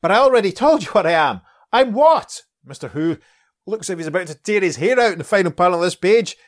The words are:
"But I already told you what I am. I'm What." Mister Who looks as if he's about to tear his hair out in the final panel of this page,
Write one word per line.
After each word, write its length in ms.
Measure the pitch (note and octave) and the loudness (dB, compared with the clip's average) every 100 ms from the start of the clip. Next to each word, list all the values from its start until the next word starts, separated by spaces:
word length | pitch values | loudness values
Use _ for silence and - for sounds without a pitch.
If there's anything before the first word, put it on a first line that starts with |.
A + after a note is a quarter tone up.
"But 100 | E3+ | -2
I 40 | G#3 | 2
already 340 | C4+ B3 G3 | 4 2 0
told 320 | - C#4+ D#4 | 0 2 2
you 60 | F#3 | 0
what 160 | G#3+ E3 | 0 2
I 60 | |
am. 300 | E3 D3 G2 - _ _ | 2 0 -2 -12 _ _
I'm 220 | A#3 C4 | 0 0
What." 480 | G#3+ D4+ D4 - - - _ C3 | 2 4 4 -2 -14 -20 _ -20
Mister 220 | C3+ C3 | -14 -10
Who 280 | C#3+ D#3+ D#3+ _ _ _ _ - | -4 -4 -4 _ _ _ _ -10
looks 200 | A3 - | -10 -8
as 40 | |
if 60 | F3+ | -8
he's 80 | D#3 | -6
about 180 | E3 F3 | -6 -6
to 80 | D3 | -8
tear 260 | - G#3 | -4 0
his 160 | F#3+ B2+ | 0 0
hair 220 | F3 B3+ | 0 2
out 120 | A#3 | 2
in 60 | E3+ | 0
the 40 | |
final 280 | D3 G3+ F3+ | -2 0 0
panel 240 | - F3+ F3 | 0 0 2
of 20 | |
this 140 | F3 - | -2 -2
page, 400 | F3+ A3+ G#3 - | 0 2 0 -8